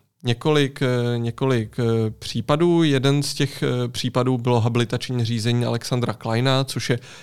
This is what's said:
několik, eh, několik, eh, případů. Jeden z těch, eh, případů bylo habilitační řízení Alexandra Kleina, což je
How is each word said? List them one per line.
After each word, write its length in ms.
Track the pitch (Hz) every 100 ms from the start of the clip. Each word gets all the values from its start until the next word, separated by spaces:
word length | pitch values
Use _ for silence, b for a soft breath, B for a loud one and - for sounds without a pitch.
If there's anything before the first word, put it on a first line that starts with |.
| _ _
několik, 580 | 120 117 156 151 139 139
eh, 360 | 131 123 120 120
několik, 580 | 117 - 135 127 107 -
eh, 320 | 117 113 110
případů. 720 | 107 - 117 - 151 175 170
Jeden 400 | 160 135 135 143
z 120 | 143
těch, 280 | - 143 -
eh, 260 | 139 127 123
případů 500 | 123 127 127 123 127
bylo 220 | 120 120
habilitační 640 | 113 117 117 127 - 127
řízení 400 | 113 117 113 120
Alexandra 480 | 120 117 - 127 120
Kleina, 520 | - 113 113 131 131
což 260 | 135 - -
je 80 | 120 B B